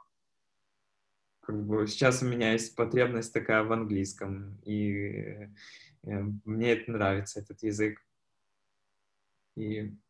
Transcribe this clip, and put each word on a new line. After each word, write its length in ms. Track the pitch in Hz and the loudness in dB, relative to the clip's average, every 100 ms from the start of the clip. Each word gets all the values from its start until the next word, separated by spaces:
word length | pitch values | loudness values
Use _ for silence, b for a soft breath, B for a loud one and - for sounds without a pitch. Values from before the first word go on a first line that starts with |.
| - _ _ _ _ _ _ _ _ _ _ _ _ _ | -4 _ _ _ _ _ _ _ _ _ _ _ _ _
как 220 | - 107 104 | -8 -4 0
бы 220 | 107 107 | 2 2
сейчас 340 | - 135 127 | 4 4 4
у 20 | 127 | 2
меня 240 | 120 113 | 2 4
есть 220 | 113 - - | 2 0 -2
потребность 580 | 113 123 123 117 113 | 2 4 2 2 -2
такая 300 | 117 107 110 | -2 2 2
в 80 | 110 | 4
английском, 840 | 113 107 101 98 - 101 98 101 101 104 | 0 0 0 -2 -4 -6 -6 -8 -12 -6
и, 260 | 104 104 101 101 101 104 104 104 104 B B B B | -2 0 0 -4 -6 -8 -10 -14 -18 B B B B
э, 200 | 107 101 101 104 107 | -6 -4 -4 -6 -4
мне 280 | 110 120 | 0 2
это 180 | 113 - | 2 2
нравится, 480 | 113 98 98 104 104 | 0 2 2 -2 -8
этот 220 | 101 101 | -12 -6
язык. 360 | 110 104 107 107 _ _ _ _ _ _ _ _ _ _ _ _ _ _ _ - | -2 2 0 0 _ _ _ _ _ _ _ _ _ _ _ _ _ _ _ -8
И, 340 | 107 107 104 101 _ | -4 -4 -6 -10 _